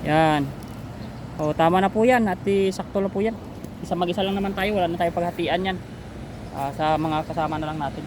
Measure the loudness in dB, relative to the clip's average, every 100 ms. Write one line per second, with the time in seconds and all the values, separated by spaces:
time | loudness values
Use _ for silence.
0 | 4 4 6 4 0 -6 -12 -12 -12 -12
1 | -12 -12 -12 -4 -2 4 4 6 4 4
2 | 6 6 4 0 2 2 2 0 -4 -2
3 | 0 0 -2 -2 -12 -12 -12 -10 -4 0
4 | 0 2 0 0 0 0 0 2 2 2
5 | 0 2 -2 0 0 0 0 -4 -8 -14
6 | -14 -12 -12 -12 -10 -4 -4 0 2 2
7 | 2 0 -2 -2 -2 -2 -4 -4 -4 -6